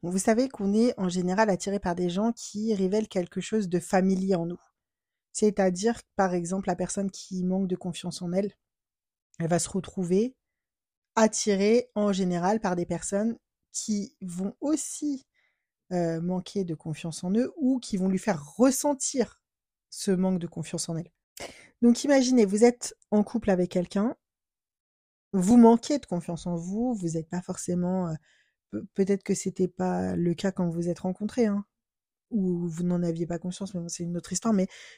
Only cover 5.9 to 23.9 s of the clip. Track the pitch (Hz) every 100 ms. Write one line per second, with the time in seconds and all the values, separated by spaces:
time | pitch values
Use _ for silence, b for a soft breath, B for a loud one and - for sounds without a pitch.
5.9 | 233 - - 190 180 170 190 196 233 180
6.9 | - 196 - - 185 185 185 190 180 180
7.9 | 170 180 - 175 180 202 _ _ _ _
8.9 | _ _ _ _ _ 165 170 - 190 -
9.9 | - 175 185 240 - _ _ _ _ _
10.9 | _ _ - 220 - - 196 202 233 240
11.9 | - 208 190 185 175 180 220 208 180 170
12.9 | 170 - 196 220 233 _ _ _ - -
13.9 | 208 196 _ 185 175 196 - 285 311 -
14.9 | - 302 269 _ _ _ _ _ _ _
15.9 | 180 170 165 175 180 - 202 180 156 165
16.9 | 156 170 151 180 208 262 370 262 262 -
17.9 | 196 185 190 - 165 143 - 262 269 294
18.9 | 277 - 277 214 _ _ _ _ _ _
19.9 | - - 185 185 185 165 - 156 170 -
20.9 | 165 170 _ _ - B B B B 240
21.9 | 240 285 277 247 254 202 208 240 240 -
22.9 | - _ 208 208 233 214 185 180 185 175